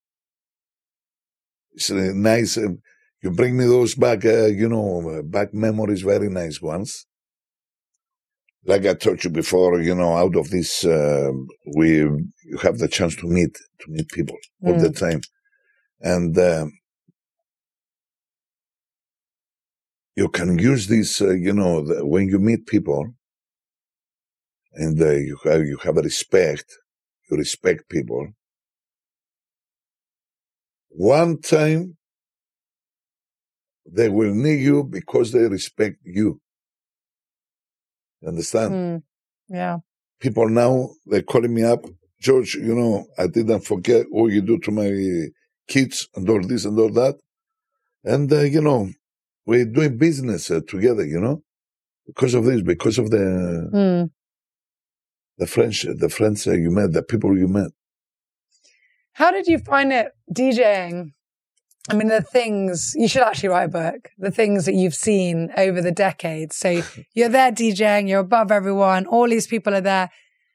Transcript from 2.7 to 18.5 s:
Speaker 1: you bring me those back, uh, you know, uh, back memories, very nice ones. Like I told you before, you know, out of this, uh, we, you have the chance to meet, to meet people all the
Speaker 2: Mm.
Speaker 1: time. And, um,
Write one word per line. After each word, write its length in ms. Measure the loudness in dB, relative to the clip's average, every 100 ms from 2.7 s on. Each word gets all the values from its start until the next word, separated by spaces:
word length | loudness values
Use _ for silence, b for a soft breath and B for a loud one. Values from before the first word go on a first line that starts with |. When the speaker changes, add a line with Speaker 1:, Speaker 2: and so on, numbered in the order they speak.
| -6 _ _ _ _
Speaker 1:
you 80 | -6
bring 260 | 0 0 2
me 80 | 4
those 300 | 4 2 2
back, 280 | 0 2 2
uh, 200 | 4 2 2
you 80 | 0
know, 400 | 0 -2 -4 -6
uh, 120 | -8
back 300 | -6 -4 -4
memories, 480 | -2 -2 -2 -2 -2
very 260 | 0 0 0
nice 320 | -4 -6 -8
ones. 460 | -8 -8 -8 -12 -18 _ _ _ _ _ _ _ _ _ _ _ _ _ _ _ -2
Like 200 | 0 2
I 80 |
told 300 | 0 -2 -2
you 80 | -4
before, 500 | -4 0 2 4 2
you 140 | 0 0
know, 200 | 0 2
out 200 | 2 0
of 160 | -2
this, 340 | -2 -4 -2 0
uh, 460 | 2 2 0 -2 -4 -10 -16 -6 2
we, 140 | 4 4 2 0 -6 -12 -16
you 60 | -2
have 160 | -2 0
the 100 | -2
chance 280 | -2 -2 -4
to 120 | -2
meet, 280 | 0 0 -4 -20 _
to 40 | -12
meet 200 | -10 -8
people 280 | -6 -8 -8 -20 _
all 140 | -2 2
the 120 | 0
Speaker 2:
Mm. 100 | 0
Speaker 1:
time. 220 | -4 -4 -6 _ _ _ _ _ _ _
And, 360 | -2 0 0 2
um, 360 | 2 2 -4 -10 _ _ _ _ _ _ _ _ _ _ _ _ _ _ _ _ _